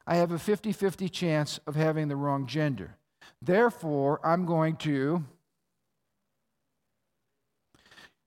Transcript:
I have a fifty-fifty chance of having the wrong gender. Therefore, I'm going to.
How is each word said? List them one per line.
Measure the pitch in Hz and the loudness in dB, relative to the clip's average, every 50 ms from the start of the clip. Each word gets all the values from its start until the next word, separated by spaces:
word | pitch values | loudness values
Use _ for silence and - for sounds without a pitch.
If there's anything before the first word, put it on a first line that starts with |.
| _ | _
I | - 170 | 0 2
have | 175 175 165 | 2 2 2
a | 175 160 | 0 -2
fifty-fifty | - 208 208 202 - 214 190 - 196 196 - - 190 175 | -2 -2 -2 0 -2 -4 -2 -2 -2 -2 -2 -2 -6 -6
chance | - - 180 170 156 151 147 - - - - | -4 -2 -2 0 0 0 0 -2 -6 -8 -8
of | - 143 | -4 -2
having | 151 160 156 156 156 156 | 0 0 2 2 0 -2
the | 147 143 | -2 -2
wrong | 139 143 143 139 139 135 | -2 -2 -2 -2 -2 -4
gender. | 120 123 156 151 147 131 101 90 - - _ _ _ _ _ - - - _ | -4 -2 -2 0 0 -2 -4 -8 -12 -16 _ _ _ _ _ -20 -20 -20 _
Therefore, | - - 180 208 240 240 - - 170 156 147 139 139 143 151 156 | 0 2 4 4 4 4 2 -2 -4 -2 0 2 2 2 0 2
I'm | - 160 170 180 185 | 2 2 2 2 2
going | 165 170 160 160 160 160 | 2 2 2 2 2 0
to. | - - 156 143 135 135 143 165 180 147 127 - _ _ _ _ _ _ _ _ _ _ _ _ _ _ _ _ _ _ _ _ _ _ _ _ _ _ _ _ _ _ _ _ _ _ _ _ _ _ _ _ _ _ _ _ _ _ _ _ _ _ _ - - - - _ _ _ | -2 -2 0 0 0 0 0 0 -2 -4 -6 -12 _ _ _ _ _ _ _ _ _ _ _ _ _ _ _ _ _ _ _ _ _ _ _ _ _ _ _ _ _ _ _ _ _ _ _ _ _ _ _ _ _ _ _ _ _ _ _ _ _ _ _ -20 -20 -20 -20 _ _ _